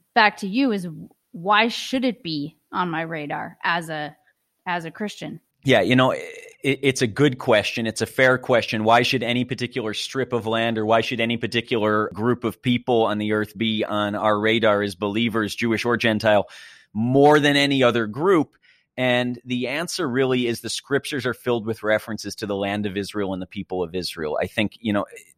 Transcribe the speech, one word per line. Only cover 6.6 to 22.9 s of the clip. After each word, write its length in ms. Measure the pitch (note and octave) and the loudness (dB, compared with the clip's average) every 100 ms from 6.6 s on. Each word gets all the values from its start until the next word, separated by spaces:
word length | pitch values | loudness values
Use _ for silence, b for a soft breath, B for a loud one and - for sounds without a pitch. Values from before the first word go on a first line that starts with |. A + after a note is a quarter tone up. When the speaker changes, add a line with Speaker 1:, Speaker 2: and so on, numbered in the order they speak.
Speaker 2:
it's 380 | C#3+ C3+ C#3 C3 | -4 0 0 0
a 60 | B2 | 0
good 320 | G2 D3 B2 | 2 2 2
question. 480 | C3 G#2+ - - A2+ | 2 4 2 -2 -4
It's 140 | - | -4
a 40 | A2 | -4
fair 320 | - C3 B2+ | 2 4 4
question. 460 | - A#2+ - A2 | 2 2 2 0
Why 180 | G#2+ A#2 | 4 4
should 220 | B2 C3 | 4 0
any 200 | A#2 B2 | 0 -2
particular 500 | A#2+ A#2 A#2+ C3 A2 | -2 -4 -6 -6 -6
strip 400 | G#2 - C3+ B2+ | -6 -6 -4 -2
of 120 | A#2+ G#2+ | -2 -2
land 320 | A2+ A#2 A2 | 0 0 0
or 80 | G#2+ | 2
why 160 | A2+ | 2
should 180 | A2 A#2 | 2 -2
any 180 | A2+ A#2 | -2 -2
particular 720 | A2+ A#2 A#2 A#2 G#2+ G#2+ G#2+ | -2 -2 0 0 2 2 0
group 300 | G2 A#2 B2 | -2 0 0
of 180 | A#2 - | -2 -2
people 420 | B2+ B2 B2+ A#2 | 0 0 2 2
on 140 | A2 G#2 | 2 0
the 160 | G#2+ | 0
earth 240 | G#2+ G#2+ F#2+ | -2 -2 -4
be 260 | A2+ A2 | -2 -2
on 320 | - G#2 G#2 G2+ | -2 -2 -2 0
our 240 | G#2+ G#2 | 0 2
radar 420 | A2 A2+ A2 G2+ | 2 4 4 4
as 140 | G#2 F2+ | 0 -2
believers, 600 | G#2 G#2+ A#2 A2+ G#2 - | -2 0 0 0 -2 -2
Jewish 280 | A#2 G#2+ | -2 0
or 140 | A#2+ A#2 | 0 0
Gentile, 500 | A#2 G#2+ A2 G#2 - B B B B | 2 2 4 4 2 B B B B
more 460 | G#2 A#2+ C#3 C#3+ D3+ | -4 2 6 8 8
than 180 | C#3+ C#3+ | 6 2
any 260 | C#3+ C3+ | 2 4
other 240 | B2 A#2 A2 | 4 2 -2
group? 480 | A2+ F3+ F3+ C3+ _ b b b - | -2 2 2 2 _ b b b -4
And 400 | B2+ B2 B2 B2 B2+ | 0 0 0 -6 -6
the 220 | B2 B2 | -4 -4
answer 420 | C#3+ E3+ - D#3 | -6 -6 -4 -2
really 380 | B2 C3 B2+ A#2 | 0 2 2 0
is 140 | A2+ | -2
the 80 | A2 | -6
scriptures 580 | - - C#3 - C#3+ B2+ | -10 -2 -2 -2 -4 -4
are 80 | A2 | -4
filled 320 | B2 A#2+ G#2+ | -2 -2 -2
with 160 | A2 | -4
references 500 | G#2+ G#2+ - G#2+ G2+ - | 0 0 -2 -10 -10 -8
to 100 | G2+ | -4
the 80 | G2 | -2
land 320 | G2 G#2 | -2 -2
of 100 | G#2 | -4